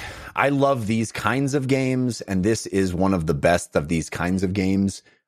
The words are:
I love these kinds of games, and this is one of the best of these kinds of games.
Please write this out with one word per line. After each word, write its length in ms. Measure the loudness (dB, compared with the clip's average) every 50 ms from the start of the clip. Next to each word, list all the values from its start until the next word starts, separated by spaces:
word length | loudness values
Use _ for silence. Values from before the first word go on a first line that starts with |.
| -12 -12 -14 -14 -16 -8 -2
I 140 | 0 0 2
love 380 | 2 2 2 2 2 0 0
these 240 | -2 0 0 0 -2
kinds 420 | -6 -4 -2 0 0 0 0 0 0
of 140 | -2 0
games, 540 | 0 0 0 2 0 0 0 0 -2 -4 -6
and 220 | -6 -4 -2 0 2
this 220 | 2 0 0 -2
is 260 | -2 0 0 0 0 0
one 200 | 0 2 2 2
of 140 | 2 0
the 60 | 0 -2
best 420 | 2 4 2 2 2 0 -2 -2
of 120 | -2 0
these 220 | 0 -2 -2 -2 -4
kinds 340 | -6 -4 -2 0 0 0 0
of 100 | 0 0
games. 480 | 0 0 2 2 2 2 0 -2 -4 -14 -20 _ _ _